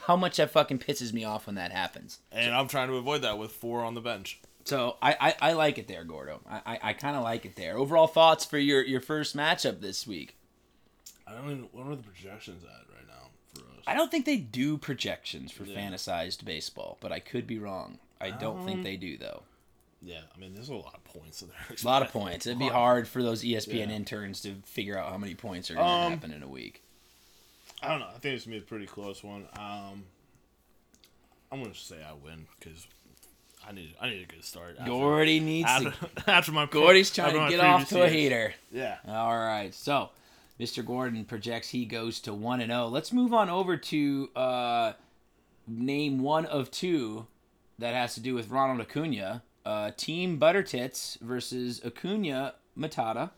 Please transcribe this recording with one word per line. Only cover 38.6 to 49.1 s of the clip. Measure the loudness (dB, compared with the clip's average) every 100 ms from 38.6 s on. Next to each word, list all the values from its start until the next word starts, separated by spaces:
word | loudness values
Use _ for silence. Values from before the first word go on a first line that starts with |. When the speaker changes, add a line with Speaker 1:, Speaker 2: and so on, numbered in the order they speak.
| _
Speaker 2:
Yeah. | -6 -4 -6 -6
Speaker 1:
All | -2 2 2
right. | 0 -2 -4
So, | -6 0 0 0 -8 _ -20 _ -10
Mister | -8 -6
Gordon | -4 -2 -2 -4
projects | -6 -8 -6 -6 -4
he | -6
goes | -4 -4 -4 -6
to | -6
one | -6 -2 -2
and | 0
oh. | 0 0
Let's | -2 0
move | 2 4
on | 4 4
over | 2 0 -2
to, | 0 0 2 0 -2 -2
uh, | 0 0 2 2 2 -2 _ _ _ _ _ _ -10
name | -4 0 0 0 2
one | 2 2 2
of | -2 -2
two | -4 0 0 0 -6 -12 _ _ _ _ -8
that | -2
has | 0 -2
to | -2
do | -4
with | -2 -2
Ronald | 2 2 2
Acuna. | -2 -2 -2